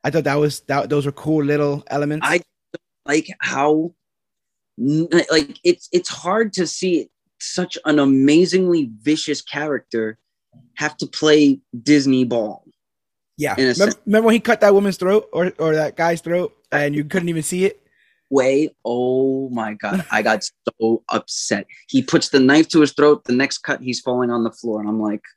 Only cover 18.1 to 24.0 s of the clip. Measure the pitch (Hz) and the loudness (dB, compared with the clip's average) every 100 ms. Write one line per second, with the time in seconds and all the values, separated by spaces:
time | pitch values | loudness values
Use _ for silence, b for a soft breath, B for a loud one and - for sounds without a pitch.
18.1 | _ _ 135 127 135 156 _ 117 120 123 | _ _ 2 4 2 0 _ -6 -2 0
19.1 | 127 135 135 135 120 110 104 104 95 - | 0 0 -2 -4 -6 -6 -6 -4 -4 -2
20.1 | 107 104 - - _ - _ 113 113 - | 0 0 0 -4 _ -10 _ -2 -2 -2
21.1 | 113 - - - 104 - B B 131 127 | -6 -4 -10 -4 -6 -6 B B -2 2
22.1 | 165 - 139 131 151 160 165 147 - 147 | 0 2 4 4 4 4 2 2 4 2
23.1 | 147 - 123 139 - - 135 127 117 | 2 0 -2 -2 -4 -8 -6 -6 -8